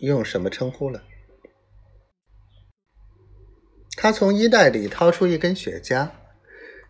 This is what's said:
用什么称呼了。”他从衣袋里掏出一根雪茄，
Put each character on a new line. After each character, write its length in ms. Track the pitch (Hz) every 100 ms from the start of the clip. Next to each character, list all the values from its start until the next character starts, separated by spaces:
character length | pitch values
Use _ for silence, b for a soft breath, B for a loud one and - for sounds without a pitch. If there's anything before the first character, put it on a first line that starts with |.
用 240 | 131 135
什 160 | 104 98
么 100 | 95
称 220 | - 127
呼 180 | - 139
了。” 140 | 113 - - - _ - _ _ - _ _ _ _ _ _ _ _ _ _ _ _ - _ _ - - _ _ _ - -
他 140 | 214
从 240 | 214 196
衣 140 | 202 226
袋 220 | 220 143
里 180 | 113 101
掏 200 | - 170
出 160 | 170 185
一 120 | 156
根 160 | 175
雪 240 | 185 - 92
茄， 320 | - 127 156 - - _ B B B B